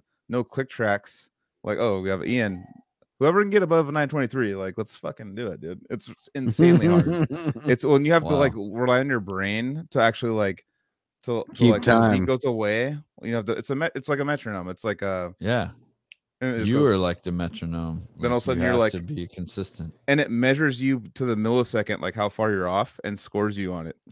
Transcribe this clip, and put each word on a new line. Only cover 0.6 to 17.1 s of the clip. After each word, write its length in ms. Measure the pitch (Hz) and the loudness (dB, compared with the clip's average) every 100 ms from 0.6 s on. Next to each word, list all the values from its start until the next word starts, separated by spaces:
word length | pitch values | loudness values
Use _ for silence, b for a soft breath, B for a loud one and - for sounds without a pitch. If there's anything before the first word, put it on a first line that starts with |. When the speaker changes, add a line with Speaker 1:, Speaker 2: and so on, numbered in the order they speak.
| 135 | -6
Speaker 1:
tracks. 640 | - 110 101 - - - _ _ _ | -2 0 0 -4 -20 -20 _ _ _
Like, 160 | - 104 | -6 0
"Oh, 220 | 113 98 | 0 0
we 80 | 95 | -2
have 140 | 95 80 | -2 0
Ian." 380 | 123 107 92 92 - _ _ _ - | 0 0 -4 -10 -20 _ _ _ 0
Whoever 220 | 139 185 | 2 4
can 100 | 202 | 4
get 120 | 208 | 2
above 260 | 180 165 147 | 4 4 2
a 40 | |
nine 160 | 151 143 | 0 -2
twenty-three, 460 | 151 123 131 113 98 | 0 -2 0 -2 -2
like, 200 | 95 92 | -6 -6
let's 180 | 107 | -8
fucking 400 | - 156 143 107 | -10 -12 -10 -12
do 140 | 98 117 | -8 -8
it, 120 | 80 | -8
dude. 200 | 80 90 - | -10 -12 -10
It's 220 | 123 - - - | -12 -12 -20 -14
insanely 520 | 143 127 110 170 175 170 | -6 -2 4 6 6 6
hard. 420 | 175 160 170 156 | 4 4 0 -2
Speaker 2:
<laughs> 380 | 156 165 123 147 | -2 -6 -4 0
Speaker 1:
It's 180 | 127 | 0
when 200 | 131 143 | 4 4
you 80 | 147 | 6
have 100 | 170 | 2
to, 100 | 151 | 4
Speaker 3:
Wow. 40 | 147 | 2
Speaker 1:
like, 120 | 143 | 2
rely 460 | 110 101 107 123 123 | 0 -6 -2 2 4
on 80 | 135 | 2
your 120 | 127 | -2
brain 680 | 95 95 98 104 123 147 160 | -2 -4 -2 -2 -4 -6 -4
to 100 | 143 | 2
actually, 320 | 113 110 120 | 2 2 0
like, 340 | 110 101 90 _ _ _ _ _ _ | 0 0 -2 _ _ _ _ _ _
to, 200 | - 117 | -6 -6
to, 80 | - | -6
Speaker 2:
Keep 160 | - 123 | 2 4
Speaker 1:
like, 140 | 104 120 | 6 4
when 160 | 117 | 6
the 60 | 113 | 6
beat 60 | 101 | 4
Speaker 2:
time. 60 | 92 | 2
Speaker 1:
goes 180 | 131 | 0
away, 540 | 135 117 107 107 127 147 147 _ | -2 -2 0 0 -2 -4 -12 _
you 100 | 110 | -6
know, 100 | 117 | -4
the, 100 | 104 | -2
it's 160 | 113 - | -4 -4
a 40 | |
met-, 180 | 139 160 | -4 -4
it's 140 | - 135 | -6 -4
like 100 | 143 | -2
a 40 | |
metronome. 440 | 143 147 - 101 90 | -2 -4 -6 -8 -8
It's 160 | 92 | -6
like 160 | 113 101 | -6 -4
a 320 | 98 92 87 90 | -4 -4 -6 -6
Speaker 3:
Yeah. 300 | 98 120 90 - _ _ _ - _ _ | -2 -2 -2 -8 _ _ _ -20 _ _
Speaker 1:
and 120 | 131 | -4
it 40 | 117 | -2
just 100 | 107 | 2
Speaker 3:
You 100 | 131 | 4
Speaker 1:
goes 60 | 143 | 4
Speaker 3:
are 100 | 98 | 4
like 240 | 90 | 2